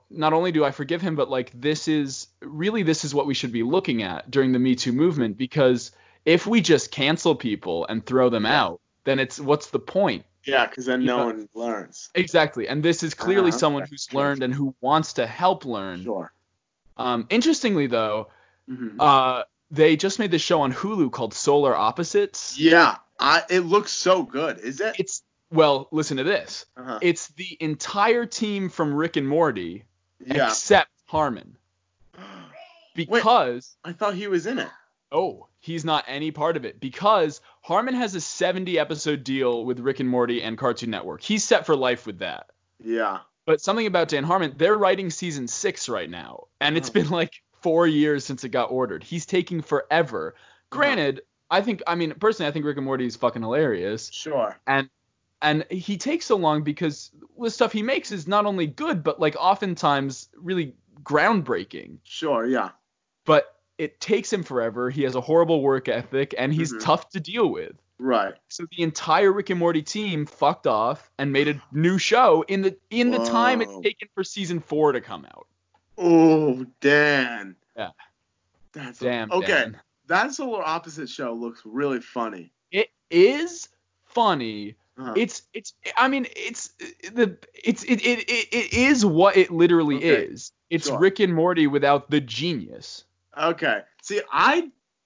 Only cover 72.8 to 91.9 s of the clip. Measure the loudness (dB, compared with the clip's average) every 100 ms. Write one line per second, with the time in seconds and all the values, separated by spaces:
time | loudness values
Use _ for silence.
72.8 | _ 0 2 2 0 2 2 2 -2 -4
73.8 | -4 -4 -14 -8 -8 -6 -4 -4 -4 2
74.8 | 2 2 -4 -14 -14 -20 -20 _ _ _
75.8 | _ -2 4 8 8 6 4 -2 -6 _
76.8 | 4 4 4 2 0 -4 -12 -18 _ -12
77.8 | -12 -12 -20 _ _ _ _ _ _ -16
78.8 | -16 -8 -4 -4 -2 -2 0 0 -2 -6
79.8 | _ _ -2 0 0 -4 -8 -6 -4 -6
80.8 | -8 -14 -14 -10 -8 -8 -10 -12 -12 -4
81.8 | -2 -2 -6 -6 -6 -8 -18 _ _ -4
82.8 | -4 _ -2 6 6 4 -4 -10 -18 _
83.8 | _ _ _ 0 2 2 -4 -8 -12 -14
84.8 | _ -14 -6 -2 -2 -4 _ -18 -18 -16
85.8 | -8 0 0 0 -6 -10 -12 -12 -16 _
86.8 | -20 -18 -12 0 0 0 -20 -8 -4 -4
87.8 | 0 0 0 -2 0 -4 -2 -4 -2 2
88.8 | 4 6 4 6 6 6 4 6 6 6
89.8 | 4 2 4 2 2 -8 -16 _ -6 -4
90.8 | -2 2 2 4 0 4 2 4 4 4
91.8 | 4